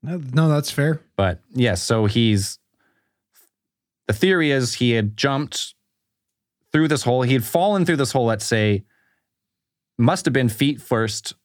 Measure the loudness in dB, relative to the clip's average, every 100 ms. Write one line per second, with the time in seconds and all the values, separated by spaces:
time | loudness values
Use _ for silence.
0 | -8 -8 -2 2 4 2 0 -2 0 -2
1 | _ -2 -2 -2 _ 0 0 0 0 0
2 | 2 2 2 2 0 -8 _ _ _ _
3 | _ _ _ _ _ _ _ _ _ _
4 | -6 0 2 2 2 0 -2 -2 0 2
5 | -2 -2 -2 -2 -4 -8 -10 -14 _ _
6 | _ _ _ _ _ _ _ 0 0 0
7 | 0 0 2 0 0 0 0 0 0 0
8 | 0 0 0 -2 -2 0 0 0 -4 _
9 | _ _ _ _ _ _ _ _ _ 0
10 | 0 2 0 2 0 0 -2 -2 -2 -2
11 | -2 -4 -12 -16